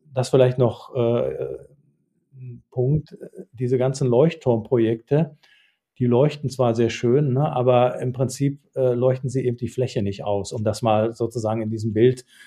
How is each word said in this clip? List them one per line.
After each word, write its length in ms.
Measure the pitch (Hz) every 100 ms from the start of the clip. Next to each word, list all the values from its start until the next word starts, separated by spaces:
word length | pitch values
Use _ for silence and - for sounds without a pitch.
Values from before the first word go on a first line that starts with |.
| _
das 140 | 127 123
vielleicht 300 | 135 127 131
noch... 360 | 120 - -
Äh, 640 | 131 117 120 67 - - - - _ _ _ _ _ _ 135
ein 240 | 127 120 _
Punkt, 420 | - 127 156 156
äh, 320 | - - - -
diese 260 | 117 123 127
ganzen 300 | 127 127 131
Leuchtturmprojekte, 1300 | 120 165 - 127 117 107 120 113 117 - 143 156 - _ _ _ _ _ -
die 60 |
leuchten 460 | 123 120 147 - 131
zwar 240 | - 123
sehr 160 | 110 113
schön, 420 | - 120 135 147
ne, 180 | 123 156
aber 480 | 135 123 123 123 -
im 120 | 127
Prinzip, 480 | 131 127 - 139 143 _
äh, 180 | 135 127
leuchten 380 | 120 127 131 131
sie 160 | 131 123
eben 100 | 117
die 120 | 120
Fläche 340 | - 123 123
nicht 220 | 101 98
aus, 280 | 101 101 95
um 100 | -
das 200 | 107 107
mal 320 | 113 107 113
sozusagen 480 | 113 117 117 107 110
in 80 | 107
diesem 240 | 110 113
Bild 320 | 107 123 127 - _